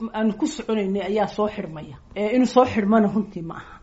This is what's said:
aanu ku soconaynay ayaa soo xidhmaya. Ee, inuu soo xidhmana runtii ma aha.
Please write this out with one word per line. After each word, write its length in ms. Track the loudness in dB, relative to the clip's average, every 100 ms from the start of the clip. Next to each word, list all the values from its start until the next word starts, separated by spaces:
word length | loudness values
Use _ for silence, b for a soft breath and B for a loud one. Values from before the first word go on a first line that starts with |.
| -8
aanu 200 | -2 -2 0
ku 80 | -4
soconaynay 540 | -4 -4 -2 0 -2
ayaa 260 | -2 0 -2
soo 200 | 0 -2
xidhmaya. 480 | -2 -10 -12 -14 -18 -14 -4
Ee, 200 | 0 2
inuu 100 | 4
soo 180 | 4 4
xidhmana 420 | 2 4 4 4
runtii 340 | 0 -4 -8
ma 140 | -10 -12
aha. 200 | -16 -20